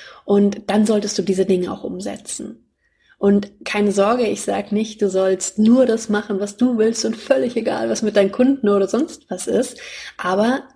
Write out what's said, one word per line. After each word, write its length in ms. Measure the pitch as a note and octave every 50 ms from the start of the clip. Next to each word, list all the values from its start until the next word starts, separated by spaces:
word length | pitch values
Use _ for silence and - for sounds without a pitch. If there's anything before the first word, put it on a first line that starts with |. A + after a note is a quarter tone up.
| - - - - -
Und 440 | - G3+ G3+ G3+ G3+ G3+ - - -
dann 160 | G3 G#3+ G#3+
solltest 320 | G#3+ G#3+ G#3 G3+ G3 - -
du 40 |
diese 240 | F3 G3+ F#3+ F#3 F#3+
Dinge 260 | F#3 F#3+ F3+ F3+ -
auch 120 | - - -
umsetzen. 840 | - F3+ F3+ G3 G3+ G3 G3+ - - - - - - - - _ _ _ _ _ _ _ _ _ _ _ -
Und 460 | - G3+ G3+ G3+ G3+ - - - -
keine 260 | - - G#3 G#3 G#3
Sorge, 360 | G3 G3+ G3 G#3 A#3+ B3+ A#3+ G#3
ich 140 | G3 G3+
sag 300 | - - G3+ G3+ G3+ -
nicht, 300 | G#3 G#3 A3 G#3+ - -
du 80 | G#3+ G3
sollst 480 | F3+ F#3+ F#3+ F#3+ F#3+ F#3 - - - G#3
nur 280 | G#3+ A3+ A#3+ C4 B3+
das 240 | A#3 A3 A3+ - -
machen, 300 | G#3 G#3 G#3+ - G#3 F#3+
was 180 | G#3 G3+ - -
du 200 | A#3+ B3+ A#3+ G#3+
willst 260 | G#3+ A3+ A#3 - -
und 120 | A3+ A3+
völlig 400 | - - - C4 C4+ C4 A#3+ A#3+
egal, 340 | A#3 A3 A3+ - - A3+ A3+
was 140 | A3 - A3
mit 120 | G#3+ G#3
deinen 160 | G#3 G3 G3
Kunden 380 | G3 - B3+ C4+ C#4 C4+ - G#3
oder 180 | G3+ G3+ G3 F#3
sonst 380 | - A#3 D#4 E4+ - - _ -
was 180 | F#3+ F#3 - F#3
ist. 320 | - G3+ B3+ - - - - - - - - - - -
Aber 480 | - F3+ F#3 G3+ G#3+ A#3+ C4 C#4 - - _